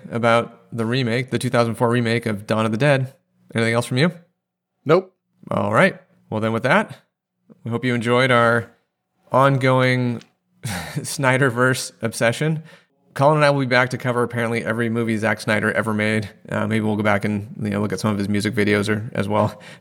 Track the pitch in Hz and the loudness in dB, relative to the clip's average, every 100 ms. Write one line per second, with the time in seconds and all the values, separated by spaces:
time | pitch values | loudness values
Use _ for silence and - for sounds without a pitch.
0 | - 117 117 117 107 - _ 117 110 127 | -8 -2 2 2 0 -8 _ -4 -2 -2
1 | 120 120 131 123 123 120 117 113 120 123 | 0 -2 -2 -4 0 0 0 0 0 2
2 | 117 117 117 104 110 110 110 110 147 135 | 0 -2 -2 -4 -2 -2 0 0 2 2
3 | 131 - _ _ - 113 113 117 - 127 | -2 -10 _ _ -8 -4 0 0 0 0
4 | 175 - _ _ _ _ _ _ 127 175 | 0 -2 _ _ _ _ _ _ 0 0
5 | 190 _ _ _ - 107 101 113 190 - | 0 _ _ _ -6 -4 0 2 2 0
6 | _ _ - 110 110 113 127 190 - - | _ _ -8 -4 -2 0 0 0 -2 -10
7 | _ _ _ _ _ _ 117 117 127 120 | _ _ _ _ _ _ -6 -2 -2 0
8 | 113 120 131 120 117 117 113 _ _ _ | 2 2 4 4 4 2 -2 _ _ _
9 | _ _ - 127 139 135 131 131 127 127 | _ _ 0 2 4 4 2 2 2 2
10 | 123 113 - _ _ _ 113 90 80 143 | -2 -4 -10 _ _ _ -10 -8 -8 -8
11 | 123 - 131 127 139 117 127 131 - - | -8 -2 2 2 2 2 2 0 -6 -6
12 | 117 - 117 117 156 156 - - _ _ | -6 0 0 0 -2 -4 -8 -20 _ _
13 | _ - 139 156 147 143 127 123 127 127 | _ 0 2 4 4 2 2 2 2 -2
14 | 127 120 120 120 113 117 80 113 117 113 | -2 0 -2 -2 -2 -2 -2 -2 -2 -2
15 | 113 107 107 104 - 107 107 - 110 107 | -2 0 -2 -2 -2 0 0 0 0 0
16 | 107 107 104 - - 104 107 110 107 107 | 0 0 -4 -10 -8 -4 -2 -2 0 0
17 | 107 101 104 104 107 - 104 104 104 95 | 0 0 0 -4 -6 -8 -4 -2 -2 -2
18 | 110 101 98 101 104 104 101 104 101 107 | -2 -2 -2 -2 -2 0 2 2 0 -2
19 | 113 - 101 104 107 - - - | -4 -6 -2 0 0 -4 -18 -10